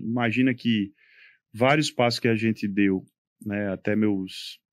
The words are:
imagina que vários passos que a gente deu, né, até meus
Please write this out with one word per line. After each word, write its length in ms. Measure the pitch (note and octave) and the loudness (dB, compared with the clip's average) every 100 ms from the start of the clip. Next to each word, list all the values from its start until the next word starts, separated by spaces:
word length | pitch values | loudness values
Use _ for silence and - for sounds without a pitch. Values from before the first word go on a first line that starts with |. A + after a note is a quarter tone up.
imagina 500 | A2 A#2+ A#2 A#2 C3 | -4 -2 0 2 0
que 400 | B2 A#2+ G#2+ G2+ _ _ - - _ _ | 0 0 0 -2 _ _ -20 -20 _ _
vários 380 | G#2+ B2+ D3+ D3 | 0 2 4 0
passos 300 | - A#2+ A#2 | 0 0 2
que 80 | A#2+ | 0
a 80 | A2 | 0
gente 320 | A2+ G#2+ G#2 | 0 -2 -4
deu, 360 | G2 G2 F#2+ - _ _ - | 2 2 2 -4 _ _ -14
né, 240 | G#2+ G2+ G2+ | -8 -6 -4
até 280 | F#2 - G#2 | -4 -2 0
meus 640 | G#2+ G2 F#2+ - - - _ | 0 0 -6 -12 -16 -20 _